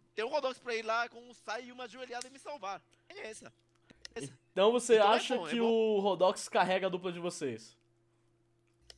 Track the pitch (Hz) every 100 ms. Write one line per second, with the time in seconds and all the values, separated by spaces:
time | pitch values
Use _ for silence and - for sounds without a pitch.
0 | _ - 233 294 269 254 247 226 220 226
1 | 240 233 247 233 - 220 247 247 247 247
2 | 254 240 254 269 311 285 196 185 - _
3 | - 381 226 214 - - _ _ - _
4 | - 151 139 - _ 180 208 240 240 220
5 | 202 226 - 247 - 233 233 226 220 202
6 | 202 175 185 202 - 214 180 185 190 180
7 | 180 175 175 - 139 110 - _ _ _
8 | _ _ _ _ _ _ _ _ -